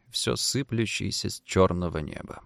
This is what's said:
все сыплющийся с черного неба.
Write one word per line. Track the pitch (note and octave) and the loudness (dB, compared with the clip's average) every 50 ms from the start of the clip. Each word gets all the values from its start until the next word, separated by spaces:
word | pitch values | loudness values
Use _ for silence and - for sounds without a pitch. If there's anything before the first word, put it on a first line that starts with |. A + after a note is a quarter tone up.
| _ - | _ -10
все | - - - B2 A#2+ | -6 -4 0 0 0
сыплющийся | - - - - B2+ C#3 - A2+ A2+ A2 - - - - - - - - G2+ | 0 0 0 0 -2 -2 -2 0 0 0 0 -2 -4 -4 -4 -4 -4 -4 -6
с | - - - | -6 -8 -6
черного | - - F#2+ F#2 F2 F2 F2+ F2+ E2+ - D#2+ | 2 6 6 6 6 6 2 -2 -2 -2 -4
неба. | D2+ - - - - - - - - | -6 -6 -8 -10 -12 -14 -14 -16 -18